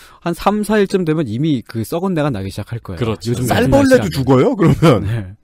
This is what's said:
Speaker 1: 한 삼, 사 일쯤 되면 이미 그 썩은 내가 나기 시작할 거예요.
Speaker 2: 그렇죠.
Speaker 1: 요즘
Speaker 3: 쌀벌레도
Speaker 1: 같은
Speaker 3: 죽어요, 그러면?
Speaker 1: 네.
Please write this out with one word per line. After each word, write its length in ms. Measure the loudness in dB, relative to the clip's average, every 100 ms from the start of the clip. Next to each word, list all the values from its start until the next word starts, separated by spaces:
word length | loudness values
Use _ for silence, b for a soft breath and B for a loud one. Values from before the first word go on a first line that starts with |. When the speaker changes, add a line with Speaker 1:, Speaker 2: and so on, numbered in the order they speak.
| B B
Speaker 1:
한 140 | -8
삼, 280 | -4 -2 -2
사 160 | 0 0
일쯤 260 | 0 0
되면 220 | 0 -2 -2
이미 360 | -2 0 -2 -4
그 180 | -8
썩은 280 | -6 -4 -2
내가 140 | -2 -2
나기 200 | -4 -6
시작할 280 | -8 -10 -10
거예요. 180 | -10 -6
Speaker 2:
그렇죠. 320 | -4 -4 -4
Speaker 1:
요즘 140 | -2
Speaker 3:
쌀벌레도 520 | 0 0 2 4 4 4
Speaker 1:
같은 140 | 2
Speaker 3:
죽어요, 440 | -2 2 4 4 2
그러면? 480 | 2 4 4 4
Speaker 1:
네. 220 | 0 -6 -8 -14